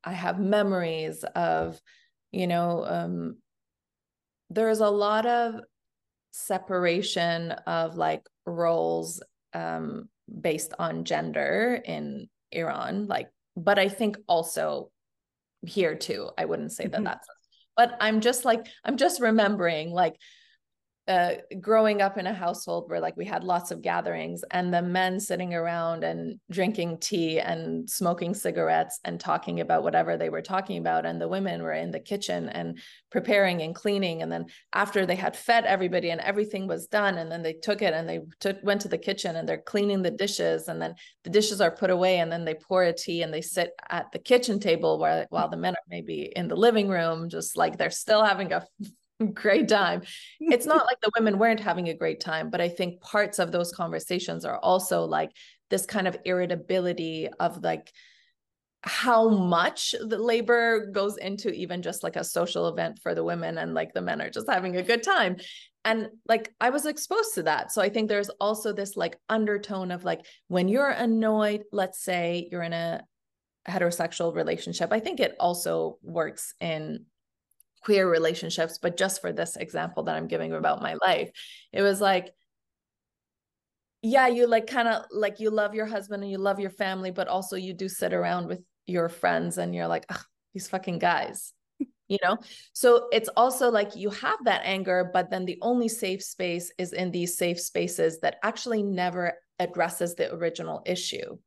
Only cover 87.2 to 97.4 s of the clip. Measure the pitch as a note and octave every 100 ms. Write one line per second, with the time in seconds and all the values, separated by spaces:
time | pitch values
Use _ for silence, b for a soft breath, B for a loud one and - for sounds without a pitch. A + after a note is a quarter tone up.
87.2 | F3+ F#3 F#3+ F#3+ F#3 F3 F#3+ - F3+ F3+
88.2 | F3 F3+ E3+ F3+ _ _ - F3+ E3+ E3+
89.2 | F3+ E3 E3+ F3 F3 F3 E3+ E3 - -
90.2 | - _ _ G3 - F#3+ F#3+ E3+ F3 D#3+
91.2 | C3 - - _ _ _ C#4+ _ _ G3
92.2 | F3+ A3 B B B - B3 A#3+ A#3+ A3
93.2 | A3 - B3+ B3+ B3 A3 G#3 - G3 G3+
94.2 | C4+ G#4+ A#3+ F#3+ - F#3+ F#3 F3+ F3+ F3+
95.2 | F3+ F#3+ F#3 - A3+ B3 A3+ A3 F#3+ F#3+
96.2 | - - F3+ E3+ F3 - F3+ - F#3 F3
97.2 | F3 -